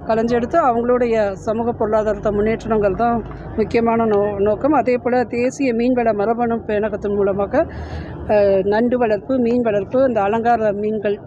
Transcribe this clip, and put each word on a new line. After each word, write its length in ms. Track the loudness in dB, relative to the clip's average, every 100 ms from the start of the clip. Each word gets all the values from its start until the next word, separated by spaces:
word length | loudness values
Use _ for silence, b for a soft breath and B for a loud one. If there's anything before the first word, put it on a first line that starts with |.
களைஞ்செடுத்து 540 | 0 0 2 0 2 2
அவங்களுடைய 540 | 2 2 2 2 2 2 0
சமூக 380 | -2 -4 -2 -2
பொருளாதாரத்தை 600 | -2 0 0 0 -2 0
முன்னேற்றங்கள் 640 | 0 0 -2 0 0 0
தான் 220 | 0 0 0 -4 B B -4
முக்கியமான 500 | 0 2 2 2 2
நோ-, 300 | 2 0 0
நோக்கம். 340 | 0 0 2
அதே 240 | 2 2 0
போல் 300 | 0 0 0
தேசிய 460 | -2 -2 0 -2
மீன்வள 400 | 0 0 2 0
மரபணு 440 | 0 0 0 0 -2
பேணகத்தின் 540 | -2 -2 -2 -4 -2
மூலமாக, 400 | 0 0 0 0 0 -2 B B B B B 0
அஹ், 320 | 4 4 4
நண்டு 340 | 2 2 2 0
வளர்ப்பு, 400 | 0 -2 -2 0
மீன் 240 | 2 0
வளர்ப்பு, 380 | 0 -2 0 0
இந்த 160 | 2 2
அலங்கார 500 | 0 0 0 2 0
மீன்கள் 460 | -2 -2 -2 -2 -4